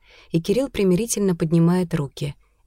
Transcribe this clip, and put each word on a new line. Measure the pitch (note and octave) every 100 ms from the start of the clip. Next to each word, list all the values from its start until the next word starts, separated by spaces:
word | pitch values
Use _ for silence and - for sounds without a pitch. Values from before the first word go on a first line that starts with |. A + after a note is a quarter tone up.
| _ - _
и | E3
Кирилл | E3 G#3 C4+
примирительно | - G3 F3+ A#3 - G3+ E3+
поднимает | D#3+ E3+ E3 F3+ F3
руки, | D3+ C#3 - C#3+ - _ _